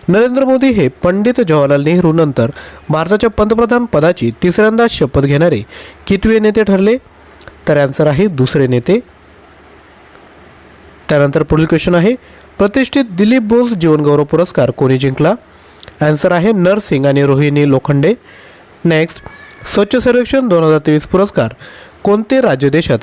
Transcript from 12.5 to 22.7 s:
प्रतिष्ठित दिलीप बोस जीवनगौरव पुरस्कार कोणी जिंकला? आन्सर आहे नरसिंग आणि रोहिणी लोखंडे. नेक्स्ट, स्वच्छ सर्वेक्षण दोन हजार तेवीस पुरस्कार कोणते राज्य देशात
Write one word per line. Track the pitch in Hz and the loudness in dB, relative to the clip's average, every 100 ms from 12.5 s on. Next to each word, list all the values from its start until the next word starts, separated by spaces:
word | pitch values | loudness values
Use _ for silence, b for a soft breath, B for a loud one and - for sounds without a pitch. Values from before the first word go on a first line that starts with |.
| - | -4
प्रतिष्ठित | 202 262 254 277 240 175 | -2 0 -2 -2 -2 0
दिलीप | 214 254 | 2 2
बोस | 214 233 240 | 2 0 0
जीवनगौरव | 202 160 151 147 147 | 0 0 2 2 0
पुरस्कार | 147 160 180 - 120 | 0 0 -2 0 -2
कोणी | - 131 131 | 0 0 0
जिंकला? | 135 131 151 233 - B B B B B | -2 0 -2 -2 -8 B B B B B
आन्सर | 151 151 180 | -2 0 0
आहे | 175 202 | 0 0
नरसिंग | 208 175 208 - 143 139 | 2 0 0 -2 -2 0
आणि | 139 | 0
रोहिणी | 139 135 147 147 147 | 2 2 0 0 2
लोखंडे. | 135 - 139 156 240 B B B B B - 170 | 0 0 0 0 -2 B B B B B -6 -2
नेक्स्ट, | 156 165 - - B B B - | 0 -2 -8 -20 B B B -6
स्वच्छ | - 202 254 | -2 0 0
सर्वेक्षण | 254 240 233 269 247 | 0 0 0 0 0
दोन | 175 | 2
हजार | 160 156 | 2 2
तेवीस | 151 151 | 2 -2
पुरस्कार | - 180 202 - 113 - B B B B | 0 -2 0 -2 -4 -6 B B B B
कोणते | 196 208 220 262 | -2 -2 0 0
राज्य | 240 131 | 0 0
देशात | 139 | 0